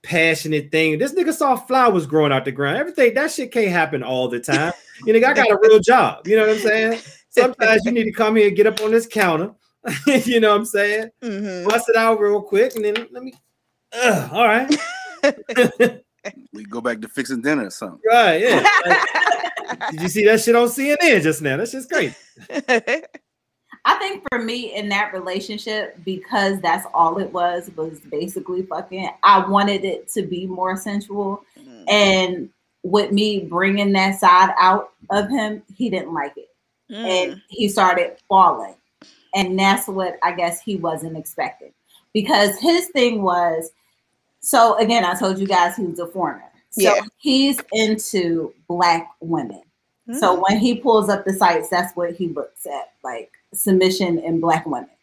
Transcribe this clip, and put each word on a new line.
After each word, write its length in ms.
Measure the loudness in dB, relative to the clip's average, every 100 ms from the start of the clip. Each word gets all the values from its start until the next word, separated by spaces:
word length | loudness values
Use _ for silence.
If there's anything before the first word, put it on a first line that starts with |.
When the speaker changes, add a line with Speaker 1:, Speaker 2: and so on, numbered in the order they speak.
Speaker 1:
passionate 680 | -2 0 2 0 -2 -4 -2
thing. 260 | 0 0 0
This 140 | -2
nigga 200 | 0 -2
saw 220 | 0 0 -2
flowers 500 | 0 2 4 2 0
growing 260 | 2 2
out 140 | 0 -2
the 60 |
ground. 260 | -4 -4 -2
Everything, 360 | -4 2 2
that 180 | 2 -4
shit 200 | -4 -6
can't 180 | -2 0
happen 320 | 0 0 -2
all 240 | -4 -2 -2
the 120 | -4
time. 340 | -2 -2 -2 -6 _ -10 2
You 80 | 4
know, 80 | 4
I 60 |
got 160 | 2 2
a 60 | 4
real 180 | 6 6
job. 480 | 6 4 4 -2 0
You 80 | 2
know 100 | 2
what 80 | 0
I'm 40 |
saying? 380 | 0 0 0 -4 -10 -20 _
Sometimes 540 | 2 2 2 2 2 2
you 60 |
need 120 | -2 -2
to 60 |
come 240 | 0 2 4
here, 140 | 4
get 180 | 6 4
up 120 | 4
on 100 | 0
this 160 | 0 0
counter. 460 | 0 2 2 -4 -10 _ _ -10
<laughs> 220 | -4 2 2 2
You 140 | 2
know 120 | 4
what 80 | 2
I'm 60 | 0
saying? 440 | -2 0 -2 -6 _
Speaker 2:
Mm-hmm. 460 | -10 -6 -6 -6 -2
Speaker 1:
Bust 200 | -2 2
it 60 | 2
out 220 | 4 2
real 220 | 2 0
quick, 340 | 0 0 0 0
and 100 | -4
then 100 | -4 -6
let 100 | -16
me, 100 | -18 _ _ _ _ _ _
ugh, 360 | -2 0 0 -2
all 140 | 2 4
right. 260 | 4 2 -2 -2 -10 -14 0
<laughs> 760 | 0 0 -4 2 2 2 0 0 _ _ -18 -18 _
Speaker 3:
We 100 | -20
go 160 | -14 -8
back 220 | -6 -6
to 80 | -10
fixing 320 | -8 -6 -4
dinner 240 | -2 -2 -4
or 40 |
something. 300 | -10 -14 -6 2
Speaker 1:
Right, 300 | 4 4 2
yeah. 240 | 2 4 4 2 2
Like, 1040 | 0 0 -2 0 -2 -4 -10 -12 -10 -8
Speaker 2:
<laughs> 20 |
Speaker 1:
did 100 | -6
you 40 | -4
see 160 | 4
that 160 | 4 4
shit 160 | 4 4
on 140 | 2
C 220 | 0 -2
N 60 | 2
N 200 | 4 4
just 200 | 2 0
now? 160 | -2 -4
That 100 | -4
shit's 180 | -8 -6
crazy. 300 | -4 -4 -8 _ _ -10
Speaker 2:
<laughs> 0 | -10 -2 -2 0 -6 -6 -20 _ _ _ _ _ -6 0
Speaker 4:
I 100 | 0
think 240 | -2 -8 -6
for 80 | -6
me 320 | -4 -6 -8
in 140 | -8 -4
that 220 | -4 -4
relationship, 840 | -6 -6 -8 -8 -12 -6 -6 -6 -10 -10
because 560 | -10 -4 0 0 0
that's 260 | -2 -2 -4
all 240 | 0 0 0
it 140 | -6
was, 360 | -2 -2 -4 -10 -10
was 240 | -10 -10
basically 640 | -10 -8 -8 -10 -8 -8
fucking, 460 | -6 -10 -10 -10 -10 -2
I 220 | 4 4 2
wanted 380 | 0 0 -2
it 240 | -4 -8 -8
to 80 | -8
be 240 | -6 -8 -8
more 300 | -6 -6 -6
sensual. 680 | -6 -8 -6 -6 -6 -8 _ _
Speaker 2:
Mm. 240 | -20 -14 0
Speaker 4:
And 600 | 4 4 4 0 -4 -10 _ _ _
with 280 | 0 0 2
me 300 | 0 0 -2
bringing 500 | -4 -2 0 0 0
that 260 | 2 0 2
side 360 | 4 6 4 4
out 340 | 4 2 -2 _ -4
of 200 | -2 0
him, 320 | -2 -4 -6 _ -6
he 140 | -4
didn't 240 | -4 -6
like 240 | -8 -8 -12
it. 100 | -20 _ _ _ _
Speaker 2:
Mm. 160 | -10 -2 -2 -2
Speaker 4:
And 80 | -6 _
he 180 | -4 -2
started 480 | 2 2 2 -2 -6 _
falling. 460 | 4 4 2 -8 -16 _ _ -20 _ _ -4
And 240 | -2 2
that's 300 | 2 2 -2
what 280 | -4 -6 -2
I 80 | -4
guess 300 | -2 -4 -4
he 160 | -8 -6
wasn't 400 | -4 -6 -8 -12
expecting. 560 | -14 -10 -10 -10 -20 _ _ _ _
Because 440 | -4 0 2 2 0
his 280 | 0 0 0
thing 320 | 0 0 2
was, 480 | 0 2 0 -2 -8 _ _ _ _ _ _ _
so 380 | 0 4 4 4
again, 260 | 2 2 0
I 80 | -2
told 220 | -2 -2
you 80 | 0
guys 280 | 2 0 -2
he 100 | -8
was 140 | -6
a 80 | -10
foreigner. 360 | -6 -6 -6 -18 _ _
So 120 | 0
Speaker 2:
Yeah. 180 | 2 2 -2 _
Speaker 4:
he's 420 | 0 2 2 0 -6
into 800 | -2 0 0 -2 -4 -2 -2 -6 _ _
black 420 | 0 2 2 -2 _
women. 400 | -6 -4 -6 -14 _ _ _ _ -12 -2
So 160 | 0 2
Speaker 2:
Mm. 60 | 2
Speaker 4:
when 100 | 2
he 160 | 2 0
pulls 320 | 2 2 2
up 140 | -2 -2
the 60 |
sites, 360 | 0 2 2 0
that's 260 | -2 -2 -4
what 180 | -8
he 140 | -6 -8
looks 380 | -6 -12 -12 -12
at, 260 | -12 -12 _ -12
like, 260 | -12 -14 _ _
submission 640 | -8 0 2 2 0 -2 -2
in 220 | -2 -2
black 240 | 0 -2 -4
women 240 | -10 -10 _